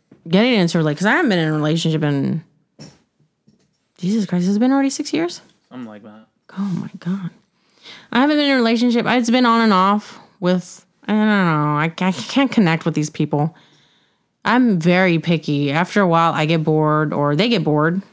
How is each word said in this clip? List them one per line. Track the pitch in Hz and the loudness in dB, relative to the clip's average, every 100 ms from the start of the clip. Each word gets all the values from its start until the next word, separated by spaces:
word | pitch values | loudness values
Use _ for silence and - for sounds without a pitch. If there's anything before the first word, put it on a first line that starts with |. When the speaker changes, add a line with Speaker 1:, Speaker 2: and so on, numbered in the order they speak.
| _ - 165 | _ -20 -2
Speaker 1:
getting | 180 247 220 | 2 4 2
into, | 170 170 | 2 2
like, | 156 147 | 0 0
'cause | 202 | 0
I | |
haven't | 302 285 | 2 2
been | 180 | 0
in | 156 | 0
a | |
relationship | 151 151 165 165 156 | 0 0 0 -2 0
in, | 147 143 135 156 - _ _ - - _ _ _ _ _ _ _ _ _ _ _ | 0 -2 -2 -4 -8 _ _ -20 -20 _ _ _ _ _ _ _ _ _ _ _
Jesus | 175 220 190 | -2 -2 -2
Christ, | 180 180 | 0 0
has | 208 | 2
it | |
been | 254 | 2
already | 277 269 | 2 0
six | 269 294 | -4 -6
years? | 302 339 - - _ _ | -4 -4 -8 -20 _ _
Speaker 2:
Something | 127 113 | -16 -16
like | 104 | -16
that. | 104 107 _ _ _ 190 | -20 -20 _ _ _ -8
Speaker 1:
Oh | 202 170 | -6 -6
my | - - | -8 -10
God. | 175 196 170 - _ _ _ _ - - - | -6 -6 -8 -14 _ _ _ _ -20 -20 -4
I | 247 | 0
haven't | 294 294 | 2 2
been | 285 | 0
in | |
a | 262 | 2
relationship. | 226 226 247 233 - | 2 2 0 0 0
It's | 247 233 | 0 2
been | 254 247 | 2 2
on | 226 | 2
and | 220 | 4
off | 185 190 208 - - - - | 4 2 0 -4 -18 -20 -6
with, | 180 185 - - _ _ - | -2 -2 -4 -16 _ _ -4
I | |
don't | 214 214 | 0 2
know. | 202 175 151 147 147 | 2 2 0 0 0
I, | 165 - 185 | -2 -2 -4
I | |
can't | 185 - 269 277 | -4 -4 -2 0
connect | 233 170 165 165 | 2 2 0 -2
with | |
these | 151 151 | -4 -4
people. | - 147 147 160 - _ _ _ _ _ _ _ _ - | -4 -2 -2 -2 -6 _ _ _ _ _ _ _ _ 0
I'm | 240 247 180 | 2 2 2
very | 170 180 185 165 | 2 4 4 2
picky. | 165 160 151 143 143 | 0 -2 -2 -2 0
After | 151 180 208 | -2 0 0
a | 185 | 2
while, | 165 165 | 2 2
I | 151 156 | 0 0
get | 165 | 0
bored | 156 156 151 151 151 | 0 0 2 0 0
or | - 147 147 | 0 0 0
they | 226 | 0
get | 214 156 | 0 0
bored | 147 160 185 - | 0 0 -2 -6